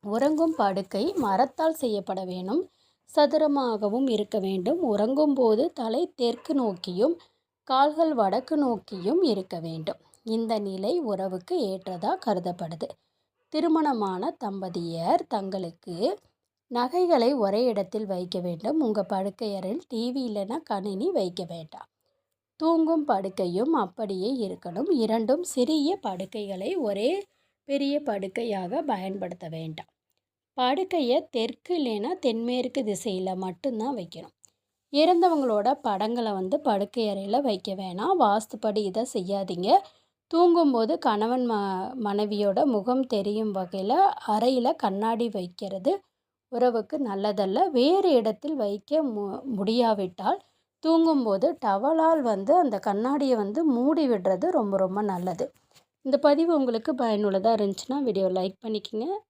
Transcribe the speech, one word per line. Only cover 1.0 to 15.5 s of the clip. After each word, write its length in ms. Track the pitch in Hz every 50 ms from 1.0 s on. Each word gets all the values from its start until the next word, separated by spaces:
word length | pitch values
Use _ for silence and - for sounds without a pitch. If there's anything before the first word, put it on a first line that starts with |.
| 220 339 392
மரத்தால் 580 | 381 269 202 196 190 254 277 - - 320 320 320
செய்யப்பட 500 | - - 240 214 202 185 - 190 185 190
வேணும். 440 | 185 180 185 185 185 220 320 381 - _ _ _ _ _ _ _ _ -
சதுரமாகவும் 960 | - 294 294 311 311 311 302 285 277 262 240 220 208 214 208 202 240 277 262
இருக்க 280 | 233 208 208 - - 214
வேண்டும். 440 | 190 196 196 190 175 208 302 349 359
உறங்கும் 520 | 254 208 202 208 220 269 277 302 302 277
போது 380 | 269 254 226 214 214 269 349 -
தலை 400 | - 247 226 220 262 349 359 _
தெற்கு 380 | - 247 240 226 - - - 311
நோக்கியும் 640 | 277 254 220 190 175 - - 180 180 220 302 349 - - _ _ _ _ _ _ _ _
கால்கள் 520 | - 269 262 277 294 302 311 330 320 302
வடக்கு 420 | 240 214 190 190 233 254 - 320
நோக்கியும் 680 | 302 285 254 233 196 - - - 185 175 196 285 359 392
இருக்க 380 | 302 214 196 190 - - 170
வேண்டும். 360 | 160 165 160 160 156 180 - - _ _ _ _ _
இந்த 360 | 226 220 226 226 220 226 214
நிலை 400 | 208 196 190 190 190 214 339 359
உறவுக்கு 640 | 311 226 202 185 190 190 185 185 180 - 359 359 254
ஏற்றதா 560 | 196 190 190 - - 185 175 180 220 339 381 -
கருதப்படுது. 640 | 240 202 185 170 185 175 175 180 160 165 156 - - - _ _ _ _ _ _ _ _ _ _ _
திருமணமான 840 | - 311 311 339 320 320 311 294 269 226 208 190 185 180 202 311
தம்பதியர் 960 | 339 _ - 208 196 196 190 185 175 175 170 170 165 165 165 185 294 349 -
தங்களுக்கு 920 | _ 262 214 196 190